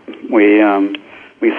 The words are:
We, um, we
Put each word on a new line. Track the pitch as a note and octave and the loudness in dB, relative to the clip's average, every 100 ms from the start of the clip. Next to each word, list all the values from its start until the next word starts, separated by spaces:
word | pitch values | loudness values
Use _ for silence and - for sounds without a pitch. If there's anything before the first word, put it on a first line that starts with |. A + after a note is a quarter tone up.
| - - - | -20 -18 -4
We, | A#2 G#2 G#2+ | 0 2 4
um, | G#2+ G2 G2 G2+ - - - - | 2 0 -4 -6 -14 -20 -20 -6
we | A#2 | -4